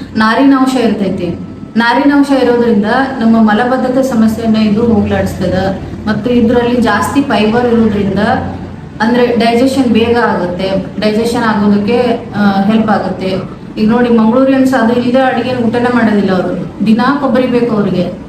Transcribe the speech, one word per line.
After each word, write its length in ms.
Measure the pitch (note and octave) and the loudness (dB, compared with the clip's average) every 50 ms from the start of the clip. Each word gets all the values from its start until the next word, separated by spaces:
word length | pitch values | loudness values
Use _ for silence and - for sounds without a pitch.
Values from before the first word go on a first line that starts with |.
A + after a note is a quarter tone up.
| - - - | -12 -8 -4
ನಾರಿನಾಂಶ 600 | A3 A3 A3 A#3 A#3+ C#4 C#4 C#4 C4 B3+ - - | 0 0 2 2 4 4 4 4 4 2 0 0
ಇರ್ತೈತಿ. 640 | B3 A3+ G#3+ G3+ G3+ G3 F3+ E3+ - F3 E3+ - - - - - - - - - | 0 0 0 0 -2 -2 -4 -4 -4 -4 -6 -6 -8 -10 -14 -14 -16 -12 -6 -2
ನಾರಿನಾಂಶ 540 | A3 A#3 A#3+ B3 C4+ C#4+ C#4+ C#4+ C#4+ C#4 - C#4 B3+ B3+ | 0 0 2 2 2 2 2 4 2 2 2 2 2 2
ಇರೋದ್ರಿಂದ 420 | A#3 A#3+ A#3+ A#3 A3+ G#3+ G3+ G#3 G#3+ A#3+ C4 C4+ B3+ B3+ A3+ | 2 2 2 2 2 2 0 0 0 0 0 0 -2 -2 0
ನಮ್ಮ 300 | A3+ A3+ A3+ A3+ A3 G#3+ | 2 2 4 4 4 4
ಮಲಬದ್ಧತೆ 540 | G#3 A3 B3 B3 C4 B3+ - B3+ B3 C4 C4 | 2 2 2 0 0 0 0 0 0 0 0
ಸಮಸ್ಯೆಯನ್ನ 520 | C4 A#3 A3+ A3 A3 G#3+ - A3+ A3 G#3+ | 0 0 2 2 2 0 0 0 0 0
ಇದು 380 | A3 G#3+ G#3+ G3+ A3 A#3+ A3+ G#3+ | 2 2 0 0 0 2 2 2
ಹೋಗ್ಲಾಡಿಸ್ತದ. 880 | G3+ G3+ G3 G3+ F#3+ F#3+ F#3 - - F3+ F3 F3+ F#3 F#3+ F#3+ F#3+ - - - - - - | 2 0 0 0 -2 -2 -2 -4 -4 -4 -2 -2 -2 -2 -2 -4 -6 -8 -10 -12 -8 -6
ಮತ್ತು 220 | G#3 G#3+ G#3 - B3 | -4 -4 -2 -2 0
ಇದ್ರಲ್ಲಿ 520 | B3 A#3+ A3 - B3+ B3 A#3 A#3+ B3 B3 | 2 2 2 2 2 2 0 0 0 0
ಜಾಸ್ತಿ 400 | A3 A3 G#3 G#3+ - - - C#4+ | 0 0 0 0 -2 -2 -2 -2
ಫೈಬರ್ 440 | C#4 - A3+ G#3 G#3+ G#3+ A3 A#3+ B3 | 0 0 0 0 2 2 2 2 2
ಇರೋದ್ರಿಂದ 540 | A#3+ A3+ A3+ A3+ G#3+ G3+ G3+ G3 F#3+ F#3 G3 G#3+ A#3 - - - - - - - - - - - - - - | 2 2 2 2 2 0 0 -2 -2 -2 0 0 0 0 -2 -4 -6 -8 -10 -12 -14 -14 -16 -16 -12 -6 -4
ಅಂದ್ರೆ 260 | G#3+ A#3 B3 B3 A#3+ | -2 0 2 2 2
ಡೈಜೆಷನ್ 580 | A#3+ A#3 - A#3 A#3 A#3 A#3 C4 C4+ C4 C#4 B3+ | 2 2 0 2 2 2 2 2 2 2 2 2
ಬೇಗ 320 | A3+ G#3 G#3+ A3+ A3+ A#3 | 2 2 2 2 2 2
ಆಗುತ್ತೆ, 840 | A#3 A3 G#3 G3+ F#3 F3 F3 F3+ F3+ F#3+ F#3+ F#3+ F#3+ F#3 - - - | 0 0 0 -2 -2 -4 -6 -6 -4 -4 -4 -2 -4 -4 -6 -6 -4
ಡೈಜೆಷನ್ 440 | G#3+ G#3+ G#3+ A3 A#3 A#3 A#3+ A#3+ A3+ | -2 -2 0 0 -2 -2 -2 -2 -2
ಆಗೋದಕ್ಕೆ, 840 | A3 G#3 G3+ G3+ G#3 G3+ G3+ G#3 - A#3+ A#3+ B3 A#3 - - - - - | 0 0 0 2 2 2 2 2 0 0 2 2 0 -2 -2 -4 -6 -4
ಆ, 260 | G#3 G#3 G3+ G3 G3 | 0 0 2 2 2
ಹೆಲ್ಪ್ 280 | G3 G#3 A3+ A3 G#3 G#3+ | 0 2 2 0 2 0
ಆಗುತ್ತೆ. 480 | G3+ F#3 F#3 F3+ F3 - F#3 F#3 F#3+ F#3+ - - - - - - - | 0 0 -2 -4 -6 -4 -4 -4 -4 -4 -6 -8 -12 -14 -16 -12 -6
ಈಗ 120 | G#3+ G#3+ G#3+ | -2 0 2
ನೋಡಿ 200 | A#3 B3 B3 A#3 | 2 2 2 2
ಮಂಗಳೂರಿಯನ್ಸ್ 640 | A3+ A3+ A3 A3 A#3 C4 C4+ C4+ C4+ C4 C4 - C4+ | 2 2 2 2 2 2 2 2 2 2 2 2 2
ಅದು 200 | A#3+ A3 A3 A#3+ | 2 0 0 0
ಇಲ್ಲದೆ 260 | A#3+ B3 B3 A#3+ C4+ | 0 0 0 2 2
ಅಡಿಗೆ 360 | C4 B3+ C4 - A#3 A#3+ B3+ | 2 0 0 -2 -4 -4 -2
ಊಟನೇ 380 | B3 A#3 A3 A3 A#3+ A#3+ B3 B3 | -2 -2 -2 -2 0 0 0 0
ಮಾಡೋದಿಲ್ಲ 380 | A#3+ A3 G#3 G#3+ G3+ F#3+ F#3 | 0 2 2 2 0 0 0
ಅವರು, 540 | F#3 F#3 F3 F3+ F#3 - - - - - G#3 | 0 0 -2 -2 -4 -6 -8 -8 -6 -4 0
ದಿನಾ 320 | A3 A3 A3+ B3 C4 C#4+ C#4+ | 2 2 2 2 0 0 0
ಕೊಬ್ಬರಿ 260 | C4+ B3+ A3+ C4 B3+ | 0 0 0 0 0
ಬೇಕು 280 | A#3 A#3 A#3+ A#3 A#3 G#3+ | 2 0 0 0 0 0
ಅವ್ರಿಗೆ 380 | G#3 G3+ F#3+ F3+ F3 F3+ F3+ - - - | 0 0 0 0 -2 -4 -4 -6 -10 -14